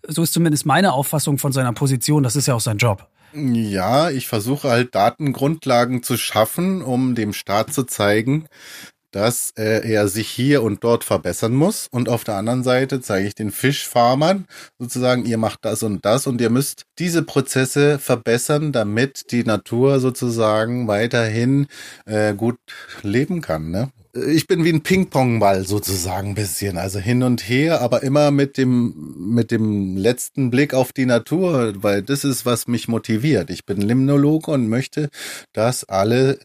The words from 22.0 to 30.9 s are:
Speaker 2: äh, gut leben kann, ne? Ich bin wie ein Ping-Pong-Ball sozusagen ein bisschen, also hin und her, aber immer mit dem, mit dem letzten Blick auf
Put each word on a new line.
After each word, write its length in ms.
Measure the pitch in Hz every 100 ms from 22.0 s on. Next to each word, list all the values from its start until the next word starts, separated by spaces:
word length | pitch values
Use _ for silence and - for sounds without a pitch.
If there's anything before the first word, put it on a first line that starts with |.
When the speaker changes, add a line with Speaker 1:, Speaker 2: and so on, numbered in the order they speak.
| -
Speaker 2:
äh, 300 | 107 107 101
gut 240 | 113 123 - - - -
leben 400 | 104 113 147 175
kann, 300 | - 80 78
ne? 180 | 90 135 _ _
Ich 320 | 120 139 170 -
bin 180 | 175
wie 100 | 165
ein 80 | 160
Ping-Pong-Ball 840 | - 190 185 143 127 113 101 95 95
sozusagen 640 | 104 98 95 87 92 98
ein 60 | 98
bisschen, 420 | 101 - 101 87
also 220 | 92 98
hin 240 | 98 123
und 260 | 127 120 98
her, 320 | 127 156 151
aber 220 | 120 120
immer 260 | 135 147 147
mit 280 | 143 139 -
dem, 580 | 131 123 120 78 76 -
mit 320 | 90 117 117
dem 480 | 117 110 104 98 95
letzten 540 | 104 123 - - 127
Blick 240 | 120 147 131
auf 180 | 123